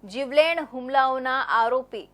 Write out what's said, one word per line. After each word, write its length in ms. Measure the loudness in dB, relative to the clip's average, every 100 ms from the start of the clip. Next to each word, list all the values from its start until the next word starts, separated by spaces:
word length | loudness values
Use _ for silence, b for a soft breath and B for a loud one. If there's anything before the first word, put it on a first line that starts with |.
જીવલેણ 540 | -12 -8 0 4 4 2 -4
હુમલાઓના 680 | -10 -2 2 2 0 -2 -2
આરોપી 640 | 0 0 2 0 -4 -12 -14